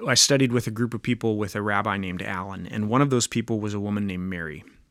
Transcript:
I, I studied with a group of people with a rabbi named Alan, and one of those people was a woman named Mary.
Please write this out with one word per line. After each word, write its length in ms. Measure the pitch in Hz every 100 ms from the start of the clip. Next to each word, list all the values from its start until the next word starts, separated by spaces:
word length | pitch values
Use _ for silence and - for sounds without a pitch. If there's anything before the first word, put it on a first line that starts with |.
| 202
I, 60 |
I 20 |
studied 380 | 120 - 139 131
with 160 | 120 113
a 40 |
group 220 | 107 120
of 80 | 113
people 360 | - 117 113 107
with 180 | 98 104
a 60 |
rabbi 340 | 104 101 107 98
named 240 | 92 90
Alan, 460 | 104 92 98 92 90
and 200 | 110 107
one 140 | 123
of 80 | 143
those 160 | 127 -
people 340 | 120 110 110
was 140 | 104
a 60 | 104
woman 260 | 104 101 101
named 240 | 90 92
Mary. 340 | 87 80 76 - - _